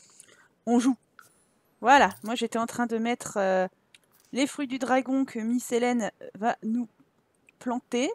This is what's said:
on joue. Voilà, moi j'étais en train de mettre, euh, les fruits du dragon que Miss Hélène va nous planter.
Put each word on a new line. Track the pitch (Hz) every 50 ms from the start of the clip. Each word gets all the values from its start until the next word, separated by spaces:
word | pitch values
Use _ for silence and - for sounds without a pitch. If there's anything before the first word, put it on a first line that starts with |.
| - - - - - _ - _ - _ _ _ -
on | 226 240 247
joue. | 226 269 240 - _ _ _ - - _ _ _ _ _ _ _ _ _ _ -
Voilà, | 208 240 285 277 208 196 - - -
moi | 214 240
j'étais | - 233 226 -
en | 226 233
train | 233 - - 240
de | 220 226
mettre, | 220 226 240 247 - - - -
euh, | 208 196 190 185 185 185 190 _ _ _ _ _ - _ _ _ _ _ -
les | - 240 285
fruits | - - - 294
du | 233 262 262
dragon | 262 240 262 269 262 254 262 269 269
que | - -
Miss | 226 220 226 240 247 - -
Hélène | 247 233 240 247 247 233 202 - - - - - -
va | 190 214 240 - - -
nous | 220 226 240 240 - _ _ _ _ _ _ _ _ _ _ _ _ _ -
planter. | - 247 233 247 - - - 240 262 370